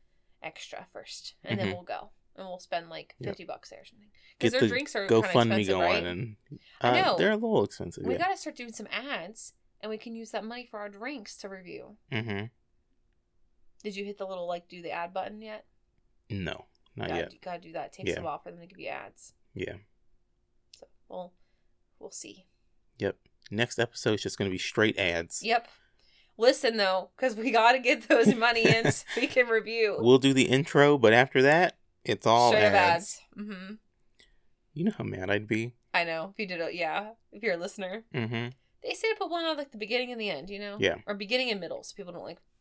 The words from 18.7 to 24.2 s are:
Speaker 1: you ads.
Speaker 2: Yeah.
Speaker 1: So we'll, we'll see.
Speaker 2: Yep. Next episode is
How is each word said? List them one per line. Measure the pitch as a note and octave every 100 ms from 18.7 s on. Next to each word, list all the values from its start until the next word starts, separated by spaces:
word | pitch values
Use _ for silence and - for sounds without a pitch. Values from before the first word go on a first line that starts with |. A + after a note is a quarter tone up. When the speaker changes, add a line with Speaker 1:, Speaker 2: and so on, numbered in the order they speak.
| F#3+
Speaker 1:
you | -
ads. | - - - - _ _
Speaker 2:
Yeah. | - - G2 - _ _ _ _ _ _ _ _ -
Speaker 1:
So | - _ -
we'll, | F#3 F3+ - _ _ _ _ _ _
we'll | -
see. | - - - _ _ _ _ _ -
Speaker 2:
Yep. | G2 - _ _ -
Next | G#2 A#2+ -
episode | A#2 - A#2
is | G#2+